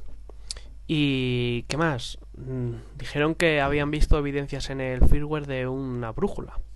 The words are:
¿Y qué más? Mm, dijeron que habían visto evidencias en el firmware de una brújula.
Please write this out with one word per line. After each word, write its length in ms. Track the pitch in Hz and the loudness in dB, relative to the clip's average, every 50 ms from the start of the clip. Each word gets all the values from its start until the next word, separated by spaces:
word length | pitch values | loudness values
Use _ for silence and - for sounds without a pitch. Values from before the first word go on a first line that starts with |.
| - - - - - - - - - - - - - - - - - | -10 -10 -12 -12 -12 -14 -16 -16 -14 -14 -14 -14 -16 -16 -16 -14 -6
¿Y 760 | - 165 151 147 143 135 131 127 127 123 123 120 120 120 120 110 | -4 0 0 2 2 2 0 0 0 0 0 0 -2 -2 -2 -4
qué 120 | - - | -4 -2
más? 420 | 139 170 165 143 117 - - - - - - - | 0 0 0 0 -2 -6 -8 -10 -12 -14 -16 -16
Mm, 400 | - 131 131 131 127 123 120 117 117 - - - | -14 -10 -8 -6 -4 -4 -4 -6 -8 -10 -14 -14
dijeron 380 | - - - - 151 147 156 165 | -12 -10 -6 -2 0 0 0 2
que 260 | - 175 165 156 147 | 2 2 2 4 2
habían 300 | 139 139 143 147 147 147 | 2 2 0 0 0 0
visto 280 | 147 151 - - 160 151 | 0 4 6 6 6 6
evidencias 500 | 143 143 139 143 143 139 - 135 - - | 4 2 -2 -2 -4 -4 -6 -6 -6 -6
en 120 | 135 135 | -6 -4
el 280 | 131 131 127 127 - - | -4 -2 4 8 10 10
firmware 380 | 156 147 147 147 156 151 147 | 10 8 6 4 -2 -2 -2
de 200 | 143 135 127 127 | -2 -2 -2 -2
una 440 | 127 131 135 139 131 123 123 120 113 | -2 -2 -4 -4 -4 -4 -4 -4 -6
brújula. 500 | 107 110 170 208 - - 113 - - - - - - | -4 -2 -2 -2 -2 -4 -10 -6 -6 -6 -6 -6 -10